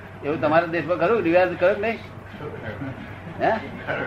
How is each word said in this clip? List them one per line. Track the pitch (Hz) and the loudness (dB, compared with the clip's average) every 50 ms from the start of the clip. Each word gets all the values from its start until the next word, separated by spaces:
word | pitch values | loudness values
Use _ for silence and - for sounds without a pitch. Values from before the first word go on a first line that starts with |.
| - - - - 151 | -16 -16 -14 -8 -4
એવું | 143 156 160 | -4 -2 2
તમારા | 160 147 156 165 175 | 4 6 6 6 4
દેશમાં | 165 165 170 143 156 180 | 4 0 -2 0 0 0
ખરું | 156 165 185 233 220 | 2 2 4 4 4
રિવાજ | 175 165 170 180 185 175 175 165 | 4 6 6 6 6 4 2 4
ખરો | 180 185 208 | 4 4 4
કે | 202 | 2
નહીં? | 202 226 226 226 - - - - - - - - - - - - - 107 107 - 139 135 131 - - - - - - 165 - 107 | 0 -2 -4 -4 -8 -14 -16 -16 -16 -14 -14 -12 -10 -10 -10 -10 -10 -10 -10 -8 -8 -10 -10 -10 -12 -14 -14 -14 -14 -12 -4 0
હે? | 123 180 220 220 - - - - - 147 139 - 135 | 0 0 0 0 -4 -8 -12 -10 -6 -6 -4 -4 -2